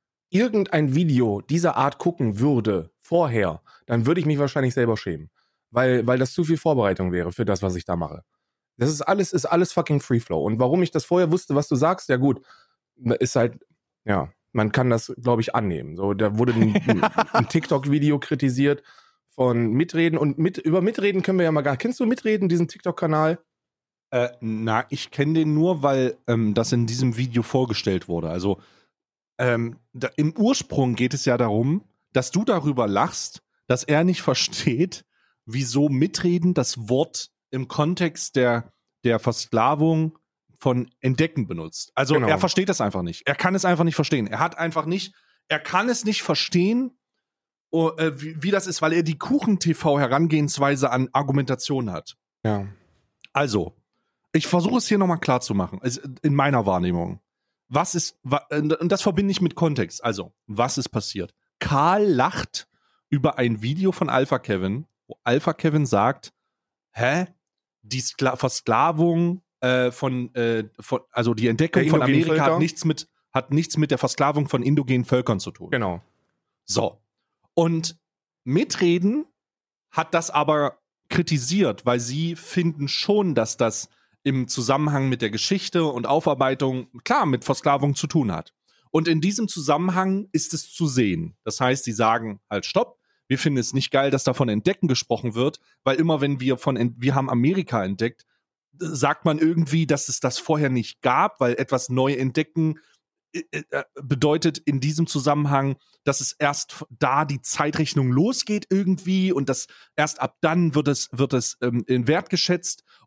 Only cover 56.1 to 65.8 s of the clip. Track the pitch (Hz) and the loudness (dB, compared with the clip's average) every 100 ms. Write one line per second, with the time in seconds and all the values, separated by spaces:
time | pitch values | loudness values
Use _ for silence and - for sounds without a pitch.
56.1 | 127 151 143 139 131 98 92 90 87 90 | -4 0 2 2 2 2 0 0 -2 -4
57.1 | - _ _ _ _ _ 143 185 170 - | -8 _ _ _ _ _ -2 -2 -4 -6
58.1 | - 127 139 - 151 151 160 175 196 208 | -10 -4 -4 -2 -2 0 0 0 0 0
59.1 | 170 196 185 175 - 165 131 87 - 117 | 0 0 0 -2 0 0 0 -4 -4 -4
60.1 | 98 85 _ - 104 123 139 127 110 - | -4 -8 _ -6 -2 -2 -2 -4 -6 -6
61.1 | 98 85 _ _ _ - 139 160 202 208 | -8 -10 _ _ _ -2 2 2 4 2
62.1 | 131 147 135 - - - _ _ _ _ | 2 0 -2 -10 -12 -14 _ _ _ _
63.1 | 143 143 135 120 110 113 156 190 - 156 | 0 0 2 0 0 -4 0 0 0 0
64.1 | 127 135 131 - 98 95 117 - _ - | 0 0 -2 -2 -2 -2 -4 -8 _ -20
65.1 | - - 131 165 - 165 151 | -8 -2 0 0 -2 0 0